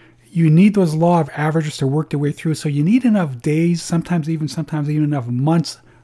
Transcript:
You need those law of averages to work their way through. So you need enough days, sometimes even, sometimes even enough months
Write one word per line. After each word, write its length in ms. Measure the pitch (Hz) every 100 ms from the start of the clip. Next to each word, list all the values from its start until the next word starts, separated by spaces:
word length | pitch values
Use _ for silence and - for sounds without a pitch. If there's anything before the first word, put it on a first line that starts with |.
| - _ _
You 180 | 170 160
need 260 | 160 208 208
those 180 | 175
law 260 | 156 170 175
of 100 | 143
averages 420 | - 151 156 151 -
to 100 | 135
work 220 | 147 151
their 80 | 147
way 120 | 147
through. 240 | 143 160 151
So 140 | 156
you 140 | 143
need 200 | 156 247
enough 380 | 247 208 160 127
days, 400 | 151 151 170 170
sometimes 480 | - 170 165 180 147
even, 180 | 165 151
sometimes 420 | - 151 156 147
even 140 | 151
enough 240 | 151 147 120
months 520 | 123 143 170 - - _ _